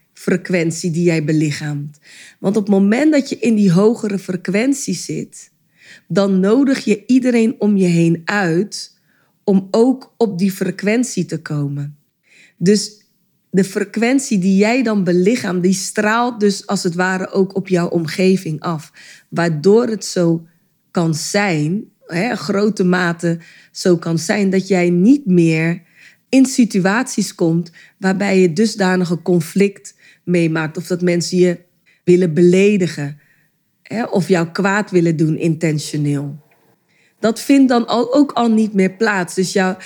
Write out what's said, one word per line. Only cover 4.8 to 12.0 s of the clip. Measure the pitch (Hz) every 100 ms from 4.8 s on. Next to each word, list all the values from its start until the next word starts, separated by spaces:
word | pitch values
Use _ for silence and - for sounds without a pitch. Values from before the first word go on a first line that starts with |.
| -
zit, | 175 - 156 - - - _ _ _ - - -
dan | 170 202 190
nodig | 196 247 277 262
je | - - -
iedereen | 254 247 240 226 -
om | 208 196
je | 180
heen | 170 165 170
uit | - 208 175 160 208 - - _ _ _ _ _
om | - 190 190
ook | 226 247 254 - -
op | 226 170
die | 196
frequentie | 185 190 180 190 226 240 -
te | 151 160
komen. | - 147 143 143 143 -